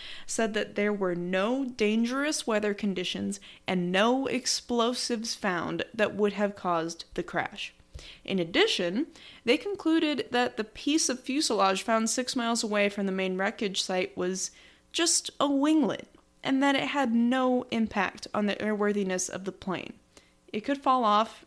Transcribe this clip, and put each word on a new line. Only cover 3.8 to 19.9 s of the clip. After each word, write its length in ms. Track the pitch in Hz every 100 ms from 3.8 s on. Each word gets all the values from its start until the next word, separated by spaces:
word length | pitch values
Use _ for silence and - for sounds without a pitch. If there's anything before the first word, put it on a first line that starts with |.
| 175
no 360 | 185 226 262 269
explosives 1040 | 254 - - - 240 226 247 - 233 226
found 520 | - 208 175 151 165 -
that 240 | 220 208 196
would 180 | 208
have 220 | 196 208 202
caused 500 | 180 165 165 170 - -
the 80 |
crash. 500 | 175 170 - - - - - - - -
In 140 | - 190
addition, 720 | 170 254 427 - 175 208 330 - - -
they 140 | 226 302
concluded 720 | 403 381 320 320 311 277 -
that 260 | 247 247 -
the 80 |
piece 460 | 208 - 285 311 -
of 100 | 247
fuselage 640 | - 269 311 208 196 190
found 300 | - 226 226
six 240 | - 247 262
miles 280 | 233 233
away 260 | 214 208 202
from 180 | 208 196
the 40 |
main 260 | 190 190 185
wreckage 440 | 196 220 202 190
site 340 | - 185 180 -
was 360 | 180 185 - - - - _
just 400 | - 339 - - -
a 80 | 285
winglet, 580 | 277 302 311 208 - - - _ -
and 180 | - 269
that 140 | 277 269
it 140 | 254
had 220 | 277 254
no 540 | 233 233 262 254 247 -
impact 560 | 226 220 208 - - - 208
on 100 | 208
the 100 | -
airworthiness 760 | 214 208 208 202 185 185 -
of 140 | 185 190
the 60 |
plane. 420 | 185 - 170 -